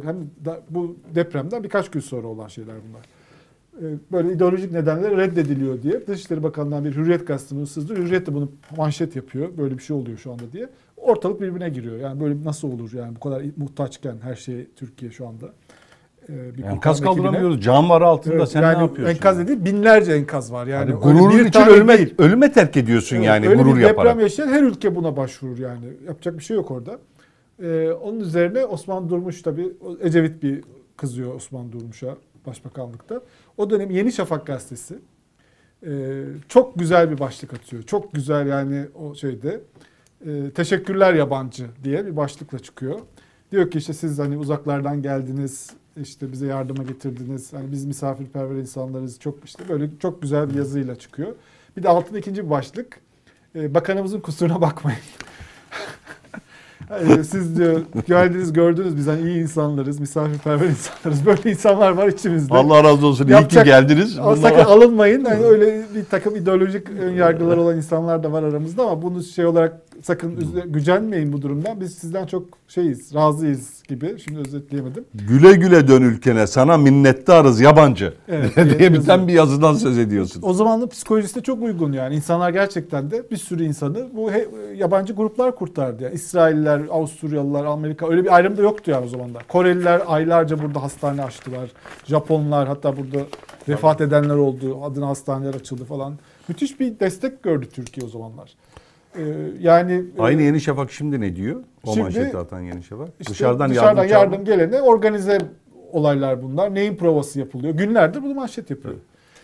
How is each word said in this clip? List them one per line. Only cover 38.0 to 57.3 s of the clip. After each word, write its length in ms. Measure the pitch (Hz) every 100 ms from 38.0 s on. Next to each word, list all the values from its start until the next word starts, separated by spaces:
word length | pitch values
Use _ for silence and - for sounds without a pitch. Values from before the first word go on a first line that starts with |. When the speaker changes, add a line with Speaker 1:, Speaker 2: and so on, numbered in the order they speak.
| 202
Speaker 1:
güzel 340 | 151 135 147 139
yani 380 | 139 139 139 143
o 200 | 165 151
şeyde. 460 | 143 143 117 139 220 - _ _ _ _ _ 165
E, 240 | 143 139
"Teşekkürler 600 | 139 170 190 190 190 190
yabancı" 520 | 165 135 135 131 120 120 117
diye 220 | 139 147 208
bir 100 | 151
başlıkla 420 | 143 - 151 127
çıkıyor. 400 | - - 135 202 - _ _ _ _
Diyor 180 | 196 180
ki 80 | 156
işte 140 | 151
"Siz 260 | 156 165 143
hani 180 | 143 147
uzaklardan 640 | 143 147 147 143 139 147
geldiniz, 680 | 139 135 127 135 139 135 - - _ 156
işte 300 | 143 - 135
bize 140 | 131 139
yardıma 360 | 135 131 135
getirdiniz. 720 | 127 131 135 120 127 135 -
Hani 200 | 147 135
biz 120 | 139
misafirperver 680 | 139 139 139 135 135 143 135 135
insanlarız." 640 | 131 135 131 131 131 120
Çok 240 | 147 147
işte 200 | - - 185
böyle 220 | 156 147 151
çok 240 | 185 180
güzel 280 | 143 147 147
bir 40 |
yazıyla 420 | 139 139 143 131 120
çıkıyor. 380 | - - 180 240 _ _ _ -
Bir 60 |
de 60 | 180
altında 300 | 175 175 208
ikinci 260 | 202 196
bir 60 | 170
başlık. 500 | 143 - 220 247 - _ _ _ _ _
E, 200 | 165 151
"Bakanımızın 460 | 160 170 196 190 208
kusuruna 400 | - 151 170 170
bakmayın." 400 | 160 - 151 110
<laughs> 60 | - - - - - - _ - - - - - _ - - - - - - 202 160 -
E, 40 |
"Siz," 340 | 156